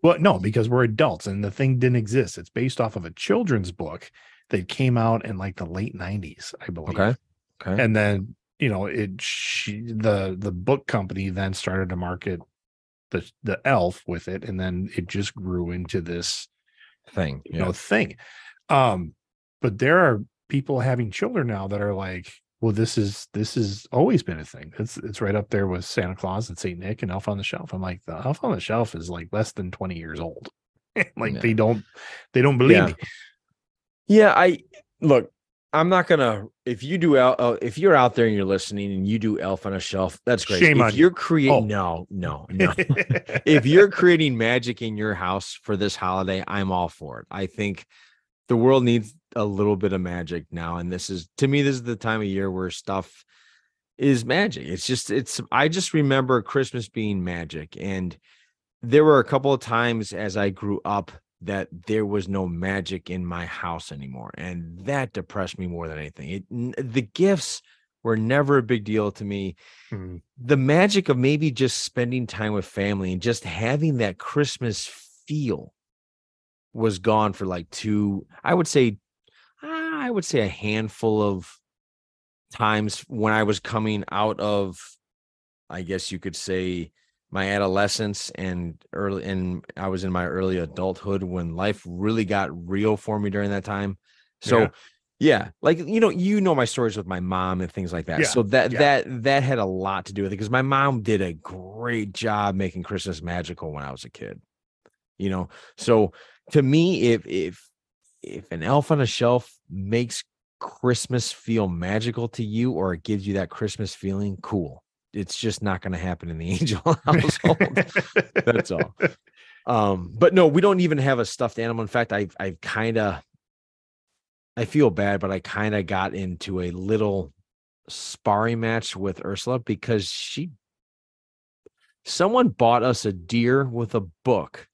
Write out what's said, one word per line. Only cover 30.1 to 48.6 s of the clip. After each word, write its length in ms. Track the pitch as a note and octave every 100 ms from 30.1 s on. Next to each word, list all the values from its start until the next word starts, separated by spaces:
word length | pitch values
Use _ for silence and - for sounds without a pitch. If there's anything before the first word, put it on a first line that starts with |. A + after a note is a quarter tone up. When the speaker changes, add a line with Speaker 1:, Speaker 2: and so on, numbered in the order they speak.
| D#2
Speaker 1:
old." 300 | E2 - - _ _ _ _ A3
<laughs> 180 | F3 -
Like, 200 | A2+ G2+
Speaker 2:
Yeah. 40 |
Speaker 1:
they 140 | A#2
don't, 320 | A2 A2 A2+ - - - - -
they 80 | B2+
don't 160 | C3+ B2+
believe 180 | B2+ G#2+
Speaker 2:
Yeah. 100 | F2+
Speaker 1:
me. 60 | D#2+ - - - _ _ _ _ _ _ _ -
Speaker 2:
Yeah, 260 | G#3+ G#3+ -
I, 240 | F3+ D#3+ _ - _ -
look, 300 | C3 C3 - _ _ _ -
I'm 160 | D3+ E3+
not 180 | F#3 E3+
gonna, 380 | D#3+ B2 G#2+ G#2 _ -
if 160 | A#2
you 160 | C3+ F3+
do 200 | E3+ C3+
El-, 180 | B2+ -
uh, 200 | A#2+ A2+
if 160 | A#2 G#2+
you're 180 | F#3+ D3
out 200 | B2 B2
there 100 | A2+
and 80 | G#2
you're 100 | F#2+
listening 460 | F#2+ - G2+ G2+
and 140 | F#2+ G2
you 120 | A2
do 200 | A2 G#2
Elf 260 | F#2 F#2+ G2+
on 80 |
a 60 | F#2+
Shelf, 400 | - F#2+ F#2 - -
that's 200 | A2+ -
great. 140 | F#2+
Speaker 1:
Shame 180 | D#3+ C#3
Speaker 2:
If 60 |
Speaker 1:
on 80 | A#2
you. 40 | A2
Speaker 2:
you're 120 | F3
creating, 420 | F3 - D#3+ C3+
Speaker 1:
Oh. 60 | C#3
Speaker 2:
no, 480 | G#2+ G#2 F2+ E2+ F2+
no, 380 | F#2+ F2 D2 -
no. 240 | F#2 F#3 -
Speaker 1:
<laughs> 680 | F3+ D3 - B2+ - - -
Speaker 2:
If 200 | D3+ A#2
you're 240 | F3 G3+
creating 460 | - F3+ E3 D3+ A#2
magic 440 | A2+ B2 A#2+ A2
in 160 | A2+ G#2+
your 160 | G#2+
house 440 | F#2 F#2 G2 - -
for 140 | - G2+
this 180 | G2+ -
holiday, 480 | F#2 F#2 F#2+ F#2+ -
I'm 240 | G2+ F#2+
all 180 | F2+ F2
for 300 | - D2+ A1+
it. 60 | -
I 160 | G2 F#2+
think 380 | - G#2 F2+ - _ _ _ _ _ -
the 80 |
world 280 | A#2+